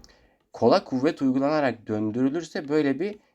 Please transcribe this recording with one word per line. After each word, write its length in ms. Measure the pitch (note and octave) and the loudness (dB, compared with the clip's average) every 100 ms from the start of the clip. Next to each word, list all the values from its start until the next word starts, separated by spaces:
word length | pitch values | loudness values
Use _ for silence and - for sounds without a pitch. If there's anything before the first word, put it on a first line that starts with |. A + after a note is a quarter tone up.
| - _ _ _ _ | -20 _ _ _ _
kola 320 | - A#2 F3 | 0 4 4
kuvvet 380 | - C3 C#3 D#3+ | 2 -2 -2 0
uygulanarak 640 | C#3 C3 C#3 D#3 C#3 A2+ G#2 | 0 0 0 0 0 -4 -4
döndürülürse 800 | G#2+ G#2+ A2 C3 D3+ E3 G3 C#3+ | -4 -2 0 -2 -2 -6 -10 -2
böyle 320 | D3+ C#3+ C3+ | 0 2 0
bir 180 | G3 G#3 _ | -4 -6 _